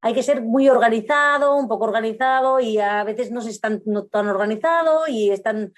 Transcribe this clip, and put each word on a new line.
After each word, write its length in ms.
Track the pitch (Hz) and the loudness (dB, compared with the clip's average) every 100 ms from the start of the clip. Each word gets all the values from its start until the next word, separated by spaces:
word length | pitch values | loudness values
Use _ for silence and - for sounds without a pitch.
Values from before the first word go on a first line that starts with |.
hay 120 | 226 | -2
que 80 | 254 | 0
ser 200 | 262 277 | 0 -2
muy 260 | 226 262 269 | 0 4 6
organizado, 880 | 240 226 220 214 294 285 285 285 285 | 6 4 2 0 0 2 2 2 0
un 120 | 240 | 0
poco 180 | 202 220 | -2 -2
organizado, 720 | 220 220 220 262 262 262 262 | -2 -4 -2 0 2 2 2
y 180 | 233 214 | 0 0
a 260 | 202 208 | 0 -2
veces 280 | 208 214 208 | -4 -4 -6
no 100 | 240 | -6
se 80 | 220 | -8
es 100 | 190 | -6
tan, 200 | 220 208 214 | -6 -4 -4
no 200 | 208 202 | -4 -4
tan 220 | 208 208 | -2 -2
organizado, 800 | 196 208 214 320 330 320 311 320 | -2 -2 -2 0 2 2 0 0
y 240 | 226 202 | 0 0
están 420 | 196 220 214 196 | 0 -2 -6 -8